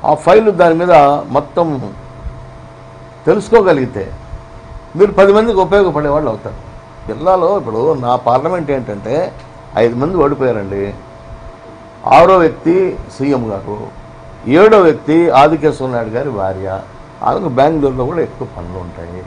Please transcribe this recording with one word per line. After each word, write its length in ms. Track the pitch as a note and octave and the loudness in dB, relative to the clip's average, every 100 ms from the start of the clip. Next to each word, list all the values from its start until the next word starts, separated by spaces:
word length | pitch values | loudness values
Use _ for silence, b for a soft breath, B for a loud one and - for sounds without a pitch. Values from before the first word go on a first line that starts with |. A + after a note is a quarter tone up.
ఆ 80 | - | -2
ఫైల్ 380 | D3+ E3+ G#3 A3 | -2 4 4 4
దాని 240 | F3 E3+ | 2 2
మీద 160 | E3 F3+ E3 C#3+ C#3+ - | 2 4 6 6 2 -2
మొత్తం 640 | C3+ D3 - E3 C3+ G#2+ - - - - - - - - - - - - - | -4 -2 -4 -2 -4 -8 -14 -20 -16 -16 -14 -18 -20 -20 -20 -20 -20 -20 -6
తెలుసుకోగలిగితే 880 | D3+ G3+ G3+ A3+ F#3+ D3 B2+ G#2+ F2+ - - - - - - - - | -2 -2 2 4 4 0 -2 -6 -10 -12 -16 -16 -16 -20 -20 -20 -14
మీరు 160 | D#3+ G3+ | 0 0
పది 220 | G3 G3 | 4 4
మందికి 260 | G#3 A#3 G3 | 4 2 0
ఉపయోగపడే 500 | F3 G3+ F#3 D3 D3+ | 2 2 2 0 -2
వాళ్ళు 200 | D3 D3 | -2 -2
అవుతారు. 260 | G#2 - - - - - - - | -6 -10 -14 -18 -20 -20 -18 -12
జిల్లాలో 440 | A2 E3+ F#3 E3+ G3+ | -4 0 2 2 -2
ఇప్పుడు 360 | A#2 A2 C#3+ | -4 -2 -2
నా 220 | D3 A#2+ | -2 -2
పార్లమెంట్ 560 | B2 A#2 B2+ D#3+ F3+ D3+ | -2 0 0 0 -4 -4
ఏంటంటే 600 | C3+ A2+ G2+ G#2+ C#3+ F#3 - - - - - | -4 -6 -10 -4 -4 -4 -10 -20 -20 -8 0
ఐదు 180 | A#2 | 0
మంది 220 | A#2+ D3 F#3 | 0 -4 0
ఓడిపోయారండి. 760 | C#3+ C#3 C3 A2 G2 G2 G2+ G2+ - - - - - - - - - - | 0 0 -2 -2 -6 -6 -8 -10 -18 -20 -20 -18 -18 -20 -20 -20 -20 -8
ఆరో 320 | - C3+ F3 F#3 | 4 6 6 6
వ్యక్తి 600 | D#3+ - D#3 F3+ F#3 - - - | 2 0 -2 0 0 -6 -14 -6
సీఎం 340 | C#3 C3+ A2+ | -4 -2 -4
గారు, 360 | G2 G2+ G#2 - - - - - - A2+ | -8 -10 -12 -12 -16 -20 -20 -20 -12 0
ఏడో 320 | D#3 G#3+ G#3+ | 4 6 6
వ్యక్తి 500 | E3+ D3+ - E3 E3+ | 4 2 0 2 4
ఆదికేశ్వర 600 | C3 D3+ D#3+ D3+ C3+ C3 | 4 4 2 -2 -2 -6
నాయుడు 200 | A#2+ A2 | -4 -4
గారి 200 | A#2 C#3+ | -6 -6
భార్య, 500 | G#2 F#2+ F#2+ F#2+ F#2+ - - - - | -4 -6 -6 -8 -8 -12 -20 -20 -6
ఆమెకు 240 | - C#3+ F3 | -4 -2 -4
బెంగళూరులో 580 | B2 C#3+ D#3+ C#3 C3 | 0 0 2 -2 -2
కూడా 160 | B2+ E3+ | -4 -4
ఎక్కువ 260 | A#2 - A#2 F2+ | -6 -8 -14 -12
పనులు 200 | F2 F#2 | -12 -12
ఉంటాయి. 460 | F2 F2 E2+ F2+ | -14 -16 -16 -16